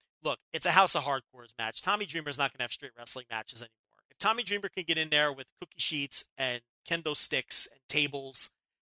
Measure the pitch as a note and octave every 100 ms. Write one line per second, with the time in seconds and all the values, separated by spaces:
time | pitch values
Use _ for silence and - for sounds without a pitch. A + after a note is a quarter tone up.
0 | _ _ D3+ A#2+ _ D#3 F3+ E3+ F#3 D#3
1 | C3+ C3 - B2+ A#2 - A2+ - F3+ G#3
2 | F3+ D#3+ D3 C#3 C3+ - A#2+ - C3+ A#2
3 | A#2 C3 A#2+ A2 - A2+ A#2 _ _ _
4 | _ - G3+ A#3 F#3 G3+ G3 F#3+ E3 D#3+
5 | D#3 D3+ D3+ C3+ - _ E3+ - - D3+
6 | C#3 - - - C3 A#2+ - _ - E3+
7 | D#3+ D3 - C3+ - - - - - D#3
8 | C#3+ C#3 C3+ - - - _ _